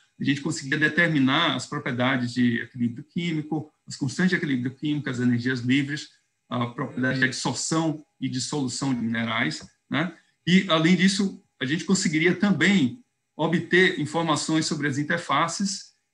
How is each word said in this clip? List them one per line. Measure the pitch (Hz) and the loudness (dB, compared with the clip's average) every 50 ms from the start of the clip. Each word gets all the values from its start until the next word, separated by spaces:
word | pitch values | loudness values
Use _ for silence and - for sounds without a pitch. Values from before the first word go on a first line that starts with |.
| _ _ _ - | _ _ _ -4
a | 131 | -2
gente | 135 143 139 | -2 -2 0
conseguia | - 165 147 - 143 135 147 | -2 -4 -6 -6 -4 -4 0
determinar | 143 151 151 151 175 170 160 160 139 131 131 135 160 170 156 131 | 0 0 2 2 2 2 2 2 4 4 4 4 2 2 0 -2
as | 127 - | -4 -6
propriedades | - 143 143 - 147 127 117 123 131 135 127 123 120 120 | -8 -8 -8 -6 -6 -2 -2 0 0 0 0 -2 -4 0
de | 127 123 120 117 113 113 | 0 2 2 2 0 -4
equilíbrio | - - 123 120 117 113 - - | -8 -6 -4 -4 -2 -4 -6 -12
químico, | - _ 180 170 175 160 156 151 - 165 147 143 - _ _ _ | -10 _ -4 -4 -2 -2 -4 -4 -4 -4 -4 -6 -8 _ _ _
as | - - | -18 -8
constantes | - 143 127 - - 180 185 | -6 -6 -4 0 0 2 2
de | 180 | 2
equilíbrio | 165 170 147 135 123 123 127 123 | 0 0 -2 -2 -2 -2 -6 -6
químico, | - - 151 147 147 - 139 | -4 -4 -2 -2 -2 -4 -4
as | 123 120 | -4 0
energias | 123 123 120 117 117 127 135 123 | 2 2 2 2 0 -2 -2 -2
livres, | 117 123 131 143 139 135 147 151 - - _ _ _ _ _ _ _ _ | 0 2 2 2 2 0 -4 -8 -10 -12 _ _ _ _ _ _ _ _
a | 120 123 123 | -6 -4 -4
propriedade | 123 - - 135 117 - 120 127 131 131 131 | -4 -4 -6 -8 -6 -4 -2 -2 0 0 0
de | 135 | 0
adsorção | 123 123 - - 147 123 - - - 165 160 165 160 147 151 - _ _ _ | -2 -2 -4 -4 -4 -4 -4 -4 -2 0 0 0 0 -2 -4 -8 _ _ _
e | 139 131 | -6 -6
dissolução | 123 127 120 - 151 147 131 123 123 - 143 135 131 | -4 -6 -6 -4 -4 -4 -4 -4 -4 -4 -2 -2 -2
de | 120 | -2
minerais, | 110 113 113 113 117 113 113 117 131 156 151 - - - _ _ _ - | -2 -2 -2 -2 -2 -2 -2 -2 -2 -2 -4 -6 -12 -18 _ _ _ -4
né? | 127 135 170 180 - - _ _ _ _ _ | -2 -2 -2 -4 -6 -12 _ _ _ _ _
E, | 170 180 190 190 185 | 4 4 4 4 4
além | 160 160 156 175 185 | 4 4 6 6 6
disso, | 170 185 196 196 - 202 190 - - - _ _ - | 6 6 4 4 2 0 -2 -4 -8 -16 _ _ -6
a | 135 | -4
gente | 131 156 - - | -2 -2 -2 0
conseguiria | - 190 - - 175 151 156 165 180 175 | 0 0 0 0 0 0 2 2 2 2
também | - 208 208 185 135 160 190 202 185 135 120 - - - _ _ _ _ _ _ | 2 2 2 4 4 4 4 6 4 4 2 0 -6 -14 _ _ _ _ _ _
obter | - 151 160 170 165 151 - 175 180 185 175 - - | -2 0 0 0 0 0 2 4 4 4 4 4 0
informações | 151 - - 165 170 160 147 143 - - 160 160 156 | -4 -2 -2 -2 0 0 0 0 0 0 0 0 0
sobre | - 180 147 139 143 | 0 -2 -2 -2 -2
as | 131 143 | -2 -2
interfaces | 143 - 170 139 - - 139 143 165 165 - - 202 196 - - - - _ _ _ _ | -2 -2 -2 -4 -2 0 0 0 0 0 -2 -4 -4 -4 -4 -8 -12 -18 _ _ _ _